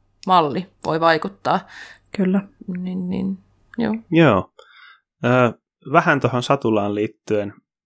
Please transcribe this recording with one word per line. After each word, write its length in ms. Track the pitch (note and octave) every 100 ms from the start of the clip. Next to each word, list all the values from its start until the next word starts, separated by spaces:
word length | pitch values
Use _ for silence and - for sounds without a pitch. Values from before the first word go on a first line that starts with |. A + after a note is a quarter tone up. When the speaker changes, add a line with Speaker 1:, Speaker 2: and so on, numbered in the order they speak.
| _ _ G3
Speaker 1:
malli 400 | F3+ D3 E3 F#3 _ -
voi 140 | D#3+
vaikuttaa. 600 | E3 D#3 G3 - B2+ F#3 - - - - _ -
Speaker 2:
Kyllä. 240 | F#3 F#3+ G3 _ - F3+
Speaker 1:
Niin, 300 | F3+ F#3 F3+
niin, 300 | F#3+ F#3+ F#3+ _ _ _ -
joo. 160 | A3 A3+ -
Speaker 3:
Joo. 420 | E3 D#3 F#2+ - - _ - - _ _ _
Ö, 280 | A#2+ B2+ A#2+ - _ _ -
vähän 280 | D#3+ E3 C#3+
tuohon 220 | A#2+ B2
satulaan 520 | A#2+ C#3 A2+ G#2+ G2+
liittyen 580 | G#2 G#2+ - - G#2+ G2+ - _ _